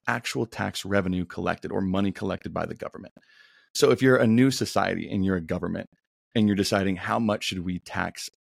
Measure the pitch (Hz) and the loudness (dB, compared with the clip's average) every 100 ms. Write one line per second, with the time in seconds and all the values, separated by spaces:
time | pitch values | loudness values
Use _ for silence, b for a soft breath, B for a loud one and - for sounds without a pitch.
0 | - 120 - 135 117 - 101 - 95 101 | -4 -4 -4 -4 -4 -4 -6 -6 -2 0
1 | 92 90 90 - 90 87 - 101 95 92 | 2 -2 -4 -6 -4 -4 -6 -4 -2 0
2 | 98 92 101 90 - 85 82 85 - - | -2 -2 -6 -6 -6 -6 -6 -8 -12 -12
3 | - _ b b b b b - 139 127 | -18 _ b b b b b 2 4 6
4 | 131 127 117 113 131 131 113 - 95 92 | 6 6 6 6 6 4 -2 0 0 -2
5 | 80 104 95 92 82 90 87 90 95 _ | -4 -2 0 0 -2 -4 -4 -6 -8 _
6 | _ _ _ 120 107 98 101 101 98 92 | _ _ _ 2 4 4 2 2 0 -2
7 | 92 110 113 104 - 95 87 90 - - | -2 0 0 -2 -4 -6 -4 -6 -6 -6
8 | 90 - - _ | -6 -6 -14 _